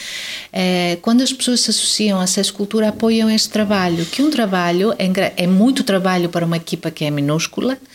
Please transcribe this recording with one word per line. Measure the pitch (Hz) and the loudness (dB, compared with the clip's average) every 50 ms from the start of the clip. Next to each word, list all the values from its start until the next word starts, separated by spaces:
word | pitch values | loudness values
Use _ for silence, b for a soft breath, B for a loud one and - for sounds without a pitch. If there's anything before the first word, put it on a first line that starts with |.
| B B B B B B B B B B | B B B B B B B B B B
Eh, | - 190 185 185 180 180 175 175 175 175 - | -4 -2 0 0 0 0 0 -2 -2 -2 0
quando | 226 233 247 | 2 2 4
as | 269 254 | 2 2
pessoas | 269 - - 247 247 226 | -2 -2 -2 0 0 0
se | - 233 | 0 0
associam | 220 - - - - - 214 208 196 185 | 0 -2 -2 -2 -2 0 0 0 2 0
à | 185 | 0
Acesso | 180 - 202 196 - - | 0 0 0 -2 -2 -2
Cultura, | - 202 202 - 220 214 214 | -4 -4 -2 0 0 0 0
apoiam | 208 - 226 226 226 226 220 220 | 0 0 0 2 2 2 2 2
este | 220 220 - - | 2 2 0 0
trabalho, | - 214 214 196 208 196 185 175 170 170 165 170 | 0 -2 0 0 0 0 2 0 0 0 -2 -2
que | - - 277 | -2 0 0
um | 311 | 2
trabalho | 302 254 226 190 190 180 175 175 175 180 196 226 - - | 2 2 0 0 0 0 0 2 2 2 2 0 0 0
é | 190 185 | 0 0
gra-, | 185 202 185 - - - | 0 0 0 0 0 0
é | 180 | 0
muito | 180 190 190 214 262 269 277 - | 2 4 4 4 4 4 2 0
trabalho | - 196 185 185 190 185 180 175 170 | 0 0 2 2 2 2 2 0 0
para | 170 170 170 | 0 -2 0
uma | 170 170 165 | 0 -2 -2
equipa | 165 - 180 165 - 160 | -4 -6 -6 -6 -6 -6
que | 160 - 156 | -6 -4 -4
é | 147 | -2
minúscula, | 147 147 143 143 151 160 - - - - - 247 269 262 262 B | 0 0 0 0 0 0 -2 -4 -4 -4 -2 -2 -4 -4 -8 B